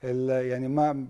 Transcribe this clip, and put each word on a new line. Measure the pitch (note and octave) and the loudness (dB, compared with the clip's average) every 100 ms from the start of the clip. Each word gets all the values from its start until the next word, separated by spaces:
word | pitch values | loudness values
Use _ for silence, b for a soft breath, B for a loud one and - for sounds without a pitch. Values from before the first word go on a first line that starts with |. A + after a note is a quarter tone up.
ال-، | B2+ B2+ C3 C3 B2+ | -4 -2 0 0 0
يعني | B2+ C3 | -2 0
ما، | D3 D3+ C#3 | 2 2 2